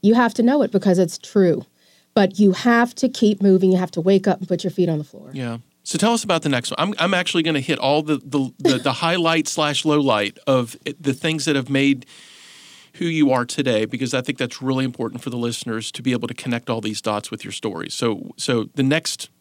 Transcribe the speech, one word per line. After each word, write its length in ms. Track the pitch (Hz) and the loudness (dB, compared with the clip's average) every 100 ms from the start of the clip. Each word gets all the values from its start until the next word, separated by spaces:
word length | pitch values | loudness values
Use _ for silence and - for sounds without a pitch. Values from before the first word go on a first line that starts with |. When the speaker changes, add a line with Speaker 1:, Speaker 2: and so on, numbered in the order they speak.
Speaker 1:
You 120 | 202 226 | 4 4
have 180 | 233 226 | 4 4
to 80 | |
know 180 | 240 294 | 2 4
it 80 | 262 | 2
because 260 | 202 196 180 | 2 2 4
it's 180 | 175 - | 2 -2
true. 480 | - - 185 156 - _ _ _ _ | -4 2 4 2 -4 _ _ _ _
But 260 | - 190 190 | 2 2 4
you 120 | 208 | 4
have 420 | 185 247 233 240 - | 4 2 2 2 0
to 120 | 254 | -4
keep 340 | 262 214 208 | 2 0 4
moving. 300 | 196 185 185 | 4 6 6
You 60 | 185 | 2
have 140 | 185 | 0
to 100 | - | -2
wake 260 | 170 196 196 | 2 2 2
up 120 | 180 | -2
and 80 | 180 | -2
put 160 | 175 | -4
your 80 | 185 | -4
feet 180 | - 170 | 0 0
on 80 | 156 | 0
the 60 | 151 | -4
floor. 260 | - 143 | -14 -14
Speaker 2:
Yeah. 260 | 143 123 117 - _ | -8 -8 -8 -14 _
So 140 | - 175 | -8 0
tell 160 | 214 | 2
us 100 | 233 | 2
about 180 | 208 165 | 0 0
the 80 | 156 | 2
next 200 | 131 - | -2 -2
one. 40 | - | -4
I'm, 140 | 170 202 | -4 0
I'm 140 | 170 | 0
actually 280 | 185 180 175 | 0 0 0
gonna 180 | 160 156 | 0 -2
hit 180 | 131 151 | -2 -2
all 220 | 135 147 | 2 0
the, 140 | 151 147 | 0 -4
the, 340 | 143 139 131 - | -2 -2 -2 -2
the, 180 | 170 131 | 0 2
the 120 | 143 | 0
Speaker 1:
<laughs> 120 | 127 165 | 0 0
Speaker 2:
highlight 420 | 180 165 165 156 | 2 2 2 0
slash 380 | - 151 143 156 | -2 0 0 2
low 140 | 151 | 2
light 360 | 139 107 101 - - | 4 2 0 -4 0
of 300 | 131 120 - - | 2 0 -8 -12
it, 160 | 139 | -6
the 120 | 139 | -4
things 320 | 135 160 160 139 | -2 -2 -2 0
that 100 | 143 | -2
have 140 | 123 | 0
made 360 | 135 139 135 - - - - - - - - - - | 0 2 0 -4 -20 -20 -20 -20 -20 -20 -20 -20 -6
who 100 | 170 | -2
you 260 | 160 143 | 2 4
are 140 | 127 123 | 4 0
today, 400 | - 131 110 110 | -2 0 0 0
because 280 | 123 127 | -4 -4
I 80 | 131 | -4
think 160 | 127 143 | -4 -6
that's 240 | 127 - | -6 -6
really 220 | 131 131 | -4 -2
important 380 | 131 123 113 120 | -2 -4 -8 -6
for 60 | 120 | -8
the 80 | 120 | -4
listeners 540 | 120 117 - 113 113 | -4 -6 -8 -8 -8
to 80 | - | -6
be 100 | 120 | -2
able 160 | 123 110 | -2 -4
to 60 | |
connect 360 | 120 131 120 - | -8 -6 -6 -4
all 120 | 113 | -6
these 200 | 110 104 | -4 -6
dots 300 | - 104 - | -4 -4 -6
with 140 | 107 - | -12 -12
your 80 | |
story. 360 | 92 113 85 - | -8 -8 -8 -10
So, 420 | - 120 98 - - | -4 -2 -2 -8 -10
so 300 | - 123 110 - | -2 -2 -2 -2
the 80 | |
next 460 | 135 151 160 - - _ | 0 0 -2 -10 -12 _